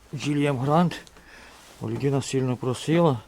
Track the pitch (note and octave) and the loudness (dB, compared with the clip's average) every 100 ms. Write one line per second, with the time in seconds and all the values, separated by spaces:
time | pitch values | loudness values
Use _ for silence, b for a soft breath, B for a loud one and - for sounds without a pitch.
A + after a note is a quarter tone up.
0 | - C#3+ C3 D3 D3 C3+ C3+ D#3 F3 - | -10 -8 -2 0 0 0 2 4 4 0
1 | - B B B B B B B A2+ A#2 | -14 B B B B B B B -6 -2
2 | C3+ C#3 - C3+ C3 B2 C3 A#2+ - D#3+ | 0 -2 -2 -2 -2 -2 -4 -4 0 4
3 | E3+ B2 | 4 2